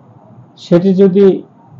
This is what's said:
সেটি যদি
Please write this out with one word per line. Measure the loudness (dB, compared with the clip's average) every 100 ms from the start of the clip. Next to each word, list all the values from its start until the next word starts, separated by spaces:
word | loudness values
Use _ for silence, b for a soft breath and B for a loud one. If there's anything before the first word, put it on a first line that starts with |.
| _ _ _ -20 -20 _
সেটি | -4 -2 0 0
যদি | 0 2 0 0 -6 _ _ -20